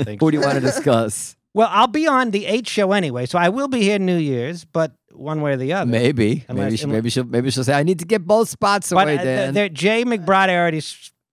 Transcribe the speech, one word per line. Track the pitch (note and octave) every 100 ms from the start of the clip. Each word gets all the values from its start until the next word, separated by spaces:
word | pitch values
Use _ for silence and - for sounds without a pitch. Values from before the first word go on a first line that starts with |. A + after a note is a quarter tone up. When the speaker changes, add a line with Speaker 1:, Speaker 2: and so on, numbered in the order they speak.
Speaker 1:
think | A#2 G#2
Speaker 2:
<laughs> |
Who | D#3+
do | D3+
you |
Speaker 1:
so. | C#3
Speaker 2:
wanna | C#3
discuss? | B2+ - D3 A#2 A2 - - - _ G#3
Speaker 1:
Well, | A3
I'll | G3 B3
be | D4+ D#4+
on | C4 B3
the | G3 G3
Eight | A3 A3+
Show | - F#3+
anyway, | G3+ E3 A#2+ B2
so | F3
I | F3
will | A#3 C#4
be | C4
here | G3 G#3
New | F#3 F3
Year's, | D3+ B2 B2+ E3+ -
but | - - - _
one | - C#3 D#3
way | D3
or | C3+
the | C3
other. | F#3 D3
Speaker 2:
Maybe, | A#2 B2 C3+ G#2+ B2+ -
Speaker 1:
Unless | G2+ G2+
Speaker 2:
maybe | A2
she, | -
Speaker 1:
unle- |
Speaker 2:
maybe | A2 A#2
she'll, | B2+
maybe | B2 A2+ C3
she'll | B2
say, | B2+
"I | C#3+
need | D#3 F#3
to | E3+
get | G#3+ E3+
both | G#3+ A3+
spots | - G3+ G3+ -
Speaker 1:
But, | F3+ D#3
Speaker 2:
away, | D3
Speaker 1:
uh, |
th-, | C3+ C3
Speaker 2:
Dan." | C3+ D3+
Speaker 1:
there, | G3+
Jay | D3 F3+ A3+ B3
McBride, | A3+ E3 F#3+ F#3+
I | F3
already, | E3+ D#3+
s-, | - - - _ _